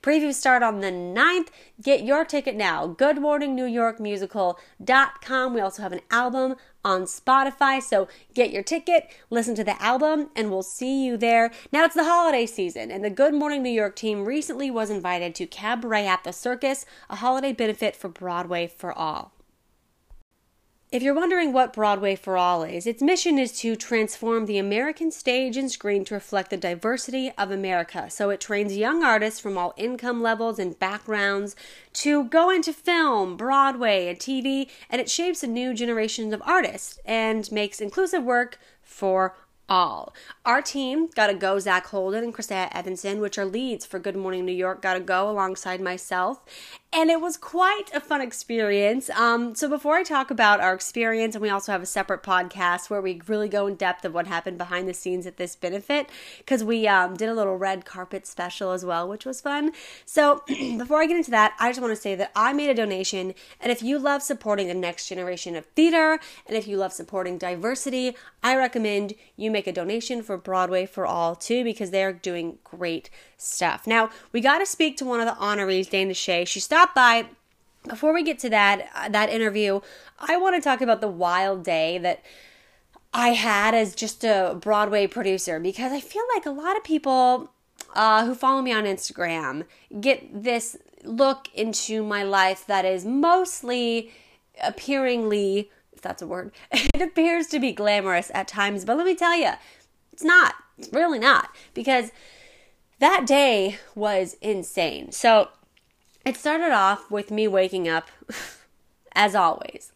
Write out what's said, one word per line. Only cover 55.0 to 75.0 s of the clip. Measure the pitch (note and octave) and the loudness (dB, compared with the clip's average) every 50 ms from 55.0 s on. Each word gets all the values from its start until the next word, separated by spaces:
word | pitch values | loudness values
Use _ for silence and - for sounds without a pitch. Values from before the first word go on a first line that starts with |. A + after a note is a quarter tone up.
| - F#3 F3+ F3+ F3 | -6 -6 -6 -6 -6
at | F3+ F3 | -10 -10
this | - F#3 F3 - | -10 -10 -10 -8
benefit, | _ - F3+ F3+ G3+ G3 - C#4+ D4 C#4 - - - - - - - _ | _ -8 -6 -6 -6 -4 -2 -2 -2 -2 -6 -12 -20 -20 -20 -20 -20 _
'cause | - C4+ A#3 A3 | -2 -2 0 0
we, | G#3 A#3 A3+ A3 | 0 0 2 4
um, | G#3 G3 F#3+ F3+ F3+ F#3 | 4 4 4 4 2 -2
did | - G#3+ | -4 -4
a | A3 A3+ | -4 -2
little | A3+ G#3 G3 F#3 | -2 -2 -2 -2
red | F#3 F#3+ G3 F#3+ F#3 F3 | -2 -2 -4 -4 -4 -8
carpet | - - F#3+ F#3 - - F#3+ _ | -14 -14 -14 -14 -10 -12 -12 _
special | - - - F3 F3+ - - G3+ F#3 | -12 -10 -10 -8 -8 -8 -6 -4 -4
as | F#3 F#3 F3+ | -4 -4 -4
well, | F3+ E3+ E3+ F3 | -4 -4 -4 -4
which | F#3 G3+ G#3+ - | -6 -8 -10 -10
was | C4 C4 - | -10 -12 -8
fun. | - C#4+ C#4+ D4 D4 D#4 D#4+ - - - - - _ | -6 -4 -2 0 -2 -2 -4 -6 -18 -20 -20 -20 _
So | - - D#4 - - F#3+ - - | -2 2 4 6 6 4 4 0
<clears throat> | - C4+ - C4+ B3+ A#3+ | -6 -6 -4 -4 -4 -4
before | A3 A#3+ B3 D4+ D4+ | -6 -2 0 2 2
I | D#4+ | 4
get | D#4 E4+ | 2 2
into | F4 D#4+ - | 0 0 2
that, | A#3+ G#3+ G#3+ G#3 - - | 4 6 6 6 4 0
I | A3+ A#3+ | 0 0
just | B3 C4 | 0 -2
wanna | A3+ A3+ A3 | -2 -4 -4
say | G#3+ - G3+ G3 | -4 -4 -6 -2
that | F3+ G3 - _ | -2 -4 -2 _
I | G3+ A3 B3 C#4 | 0 0 2 2
made | C#4+ D4 C#4+ | 0 2 2
a | C4 | 2
donation, | A3+ A3 G#3 F#3+ F#3+ F#3+ - - F#3+ F#3 F#3+ F#3 - - - - _ | 2 0 -2 -2 -4 -4 -4 -4 -4 -6 -6 -8 -12 -18 -20 -20 _
and | - A#3+ | -4 -4
if | A#3+ A#3 A3+ | -2 -2 -2
you | A#3+ C#4 D4 | -2 -2 0
love | C4 C#4+ C#4+ C#4 C#4 | 0 0 0 0 -2
supporting | - C#4 A3 - A3 G#3 G3+ G3 F3 | -6 -6 -6 -2 -2 -2 0 -2 -2
the | F3 | -2
next | F#3 F#3 F3 E3+ - - - | -4 -4 -4 -6 -8 -10 -10
generation | F#3+ F3+ F3+ F3+ F3+ E3+ - F#3 E3+ | -8 -8 -6 -6 -8 -8 -8 -8 -10
of | D#3+ D#3 | -10 -10
theater, | _ _ - D#4+ E4+ E4 E4 D#4 D#4 D#4+ D#4 - - - - _ | _ _ 4 4 6 6 4 4 4 2 0 -4 -14 -20 -20 _
and | - G#3+ | -6 -6
if | A3 G#3 G#3 | -4 -4 -4
you | G3+ | -4
love | G3 F#3+ F#3 - | -4 -4 -4 -6
supporting | - E3+ - - F#3+ F#3 F3+ F3+ | -10 -14 -8 -6 -6 -4 -4 -6
diversity, | F3 F#3 F3+ F3+ E3+ F3 A#3 C4 C4 - C#4 B3+ B3+ B3+ B3+ A#3+ - - - _ _ | -6 -6 -6 -6 -4 -4 -4 -4 -4 -6 -4 -4 -2 -2 -4 -6 -8 -20 -20 _ _
I | - A#3+ C4 | 0 2 2
recommend | C4 C4 B3 - A#3+ A3 G#3+ G#3 G3+ G#3 G3+ G#3+ _ _ _ _ | 2 2 0 0 -2 -2 0 0 -2 -2 -4 -8 _ _ _ _
you | - G3+ A3 | -6 -4 -2
make | A3 G#3 G3 | -2 -2 -2
a | F#3+ F3 | -2 -4
donation | F3+ E3+ F#3 G#3+ A#3 A3+ - B3 A#3 G#3+ | -4 -4 -4 -4 -4 -4 -6 -8 -8 -6
for | - G3+ | -8 -8
Broadway | F3+ _ G3 F#3 F#3 F#3 F3+ F#3 F#3 F#3 | -8 _ -2 0 0 0 2 0 -2 -2
for | F#3+ - - F#3 | -4 -6 -4 -2
All | - F3 E3+ E3+ E3 F3 | -2 0 0 -2 -2 -2
too, | - - - A#3 B3 B3 | -6 -4 -2 -2 0 0
because | A#3 G#3+ - G#3+ F3+ | -2 -4 -4 -6 -4
they're | F#3 G3 F#3+ F#3+ F#3 | 0 0 0 0 -2
doing | E3+ - F#3 F3 F3 E3 E3 - - _ | -6 -8 -6 -6 -4 -6 -8 -10 -12 _
great | - - F3 F3+ E3+ E3 - - - - - - _ _ | -20 -12 -6 -6 -4 -4 -6 -8 -12 -20 -20 -20 _ _
stuff. | _ - - - - F3+ E3 - - - | _ -10 -8 -4 -2 0 0 -2 -2 -2
Now, | A3 A3+ A3+ A3 A3 - - - _ | 0 2 2 2 2 -2 -14 -20 _
we | - A#3+ | -4 2
gotta | A3 C4+ C#4+ E4+ G4 | 4 4 4 4 2
speak | F#4+ - - E4 D#4 - | -4 0 0 0 0 0
to | - | -4